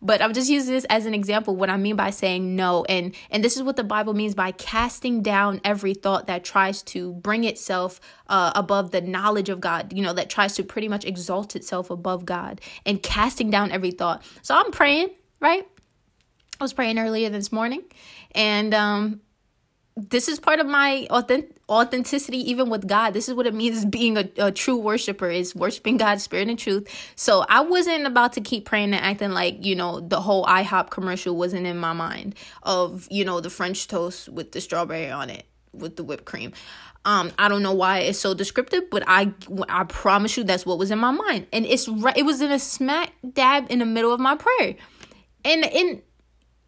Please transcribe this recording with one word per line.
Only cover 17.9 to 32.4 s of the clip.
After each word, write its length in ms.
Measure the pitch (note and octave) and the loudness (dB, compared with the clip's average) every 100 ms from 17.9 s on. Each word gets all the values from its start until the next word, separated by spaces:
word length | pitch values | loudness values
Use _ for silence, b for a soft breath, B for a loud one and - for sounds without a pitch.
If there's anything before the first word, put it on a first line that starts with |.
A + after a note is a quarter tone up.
| B B B B | B B B B
and, 420 | - G#3+ G#3 G#3+ | 0 2 2 2
um, 460 | G#3+ G#3 G#3 G#3+ G#3 _ _ _ _ _ _ _ - | 2 2 0 -2 -6 _ _ _ _ _ _ _ -14
this 320 | G3 B3 B3+ | -2 -2 0
is 120 | D4+ | -2
part 200 | - D#4 | 2 2
of 60 | C#4+ | 4
my 400 | C#4+ C#4 C4+ - | 2 4 2 0
authentic-, 440 | A#3+ B3 C4 D#4 - - | 0 2 0 -2 -12 0
authenticity, 800 | G#3+ A#3 B3+ B3 C#4 C#4 B3+ B3 | 2 2 0 -2 -4 -4 -4 -2
even 200 | B3 B3+ | -2 0
with 180 | A3 G3 | -2 0
God. 260 | G3+ A3+ | 2 2
This 160 | G3 B3 | 0 -2
is 60 | B3 | -2
what 100 | A#3+ | -2
it 80 | |
means 320 | A3 A#3 A3+ G#3 | 0 0 0 -2
being 320 | A3 A#3 G#3+ | 2 2 2
a, 120 | F#3+ - | -2 0
a 140 | G3+ | 0
true 260 | G3 - B3 | 0 0 0
worshiper, 520 | G#3+ A3 - G3 F3+ | 0 0 -2 -4 -2
is 260 | F3 F3+ G3+ | -2 -4 -2
worshiping 420 | F3+ - A3 A#3 | -4 -2 0 2
God, 220 | G#3+ G3+ | 2 2
spirit 280 | - F3+ G3+ | -2 -2 -2
and 100 | A#3 | -2
truth. 300 | - G3 G3+ B B - | -2 -2 -2 B B -2
So 300 | - G3 - | 4 4 6
I 140 | A3 | 6
wasn't 460 | D#4 F4+ F4 E4 C#4+ | 6 2 2 0 2
about 260 | B3 A#3+ | 4 4
to 80 | - | 2
keep 240 | G3+ A3+ G#3+ | -4 -6 -2
praying 280 | G#3+ G#3 | 0 0
and 100 | G3+ | 0
acting 280 | F#3+ G3+ G3+ | 0 -2 -2
like, 320 | F3+ F3+ G3+ | 0 -2 -2
you 120 | F#3+ F#3 | -2 -2
know, 240 | F3 F3+ | -2 -6
the 200 | E3+ G#3+ | -2 0
whole 260 | G3 G3 F3 | 2 2 4
I 180 | F#3 | 4
hop 260 | G3+ F#3+ F3 | 4 0 0
commercial 460 | - F#3 F#3 F#3 E3+ | -4 -4 -4 -4 -2
wasn't 320 | F3+ F#3 F3+ | -2 -2 -4
in 100 | F3 | -4
my 160 | E3 | -4
mind 420 | E3 E3 - G3+ G3 | -4 -6 -8 -10 -12